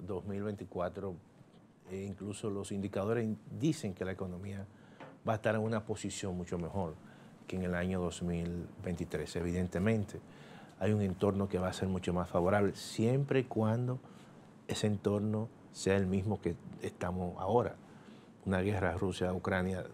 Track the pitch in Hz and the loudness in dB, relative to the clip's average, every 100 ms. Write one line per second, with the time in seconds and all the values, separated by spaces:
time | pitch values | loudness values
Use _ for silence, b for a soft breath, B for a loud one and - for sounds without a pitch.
0 | 92 92 98 101 104 101 90 92 90 90 | -4 -4 -2 -4 -2 -4 -6 -2 -2 -2
1 | 95 87 - - - - - - - 95 | -6 -6 -12 -20 -20 -20 -20 -20 -10 -6
2 | 98 90 101 98 110 101 95 101 98 101 | -6 -6 -6 -4 -2 -2 -4 -4 -2 0
3 | 98 117 110 107 - 104 151 143 107 90 | 2 2 0 -2 -6 -2 0 0 -4 -4
4 | 92 92 95 90 98 98 101 B B B | -4 -4 -4 -6 -8 -8 -10 B B B
5 | B B 117 110 110 110 110 113 107 104 | B B -2 2 2 2 2 0 -2 -4
6 | 98 - 98 90 87 87 82 98 85 78 | -4 -4 -4 -4 -2 -2 -2 -2 -2 -4
7 | B B B B - 92 90 87 92 92 | B B B B -6 -2 0 0 0 0
8 | 87 - 87 85 85 87 82 - 92 87 | 0 -2 -2 0 -2 -4 -6 -8 -4 -2
9 | 85 78 76 87 87 87 90 85 104 110 | -2 -2 -4 -2 0 0 0 2 2 2
10 | 98 - - B B B B - 95 107 | 0 -8 -14 B B B B -2 2 4
11 | 98 87 101 98 98 90 92 - 95 92 | 2 4 4 4 2 0 0 0 0 0
12 | 92 87 87 92 85 101 98 - - - | 0 0 2 2 4 6 4 2 -4 2
13 | 113 131 139 135 127 113 110 117 123 127 | 4 4 4 2 2 2 4 4 0 -4
14 | B B B B B - - - 107 98 | B B B B B -18 -8 0 2 2
15 | 104 104 107 107 110 - - - 95 98 | 2 2 2 0 -2 -8 -18 -2 4 4
16 | 92 95 98 95 85 85 - - 92 - | 4 2 2 0 -2 -4 -8 -8 -8 -4
17 | 90 92 87 87 92 117 104 - B B | -4 -2 -4 -2 2 4 4 -2 B B
18 | B B B - 95 95 95 98 92 85 | B B B -6 2 4 4 2 2 2
19 | 95 87 90 90 101 95 92 92 - | 0 0 0 0 0 0 0 -2 -6